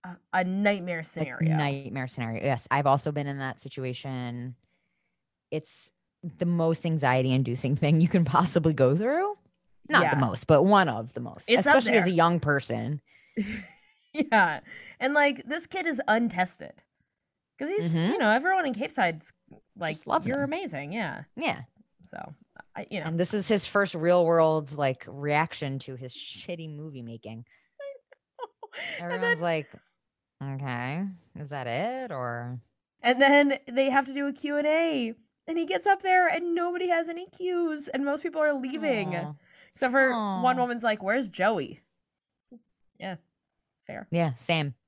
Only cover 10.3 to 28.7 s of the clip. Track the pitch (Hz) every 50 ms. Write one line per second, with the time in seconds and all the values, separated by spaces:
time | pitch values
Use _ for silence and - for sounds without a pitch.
10.3 | 92 - - - 160 139 156 190 208 196 185 151 113 110 113 123 - - 120 -
11.3 | - - - - 226 254 - 285 - 269 233 226 240 220 180 180 185 165 165 170
12.3 | 175 165 - 147 143 139 - - 117 113 110 117 151 143 _ _ _ _ _ _
13.3 | _ 226 202 202 220 214 190 - - - _ _ _ _ _ _ - 302 294 -
14.3 | 226 214 185 165 151 131 - - - - - - - _ - 269 285 294 285 285
15.3 | 277 269 - 226 294 349 339 - - 381 349 - 233 226 - - 214 226 240 226
16.3 | 175 180 185 175 - - - - - _ _ _ _ _ _ _ _ _ _ _
17.3 | _ _ _ _ _ - - 302 381 427 403 170 160 165 165 196 285 453 262 208
18.3 | 214 254 285 359 381 381 339 277 220 208 262 311 - - 196 170 165 156 - -
19.3 | _ _ _ _ - - _ _ _ - 175 156 156 156 - - - 320 - 214
20.3 | 262 285 285 269 302 359 403 254 160 139 143 147 185 233 208 151 - - 156 _
21.3 | _ - - 285 - - 120 _ _ _ _ _ _ _ - - - - - -
22.3 | 139 _ _ _ _ - - _ _ - - - - 190 151 160 165 165 180 175
23.3 | - 208 185 - 220 196 - - - 202 202 185 - 165 156 170 175 180 175 165
24.3 | 170 165 160 160 160 156 147 135 147 147 147 135 131 _ - - 113 139 143 147
25.3 | 147 151 160 165 - - 151 139 135 135 - - 131 123 131 123 - - - -
26.3 | - - - - 180 165 160 156 151 147 156 160 139 131 120 117 117 113 _ 107
27.3 | 113 113 117 _ _ _ _ _ _ _ 571 554 554 508 _ _ - _ _ _
28.3 | _ - 494 - _ _ - 427